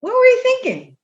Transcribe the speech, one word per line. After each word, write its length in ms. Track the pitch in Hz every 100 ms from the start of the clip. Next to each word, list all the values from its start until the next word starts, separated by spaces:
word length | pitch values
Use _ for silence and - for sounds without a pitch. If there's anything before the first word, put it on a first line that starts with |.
What 120 | 330
were 120 | 494 508
you 180 | 494
thinking? 540 | 508 523 508 160 - _